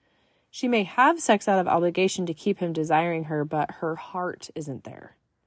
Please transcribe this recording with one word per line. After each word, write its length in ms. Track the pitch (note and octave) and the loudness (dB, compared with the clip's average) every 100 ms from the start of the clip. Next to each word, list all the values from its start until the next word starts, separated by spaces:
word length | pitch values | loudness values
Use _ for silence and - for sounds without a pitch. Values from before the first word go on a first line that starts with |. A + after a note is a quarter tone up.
| _ _ _ _ _ | _ _ _ _ _
She 180 | - B3 | -6 0
may 160 | A#3+ | 0
have 380 | F#3+ - C4 E4+ | 0 4 4 4
sex 260 | - G#3 - | 4 2 4
out 120 | G3 | 2
of 80 | F3+ | 4
obligation 580 | E3+ F3 E3+ F#3+ - F3 | 2 2 2 0 0 -2
to 80 | |
keep 260 | D#3+ - F#3+ | -2 -2 -2
him 140 | F3 | -2
desiring 520 | D#3+ D#3 D#3 E3+ E3 D#3 | -2 0 2 2 -2 -4
her, 200 | D3+ D3 | -4 -2
but 300 | D#3 C#3+ - | -2 -4 -4
her 200 | E3 D#3+ | -6 -6
heart 540 | - F#3 F3+ - - | -8 -8 -6 -8 -12
isn't 300 | - D3 B2+ | -12 -10 -10
there 320 | - G1+ G1+ _ _ _ | -14 -18 -20 _ _ _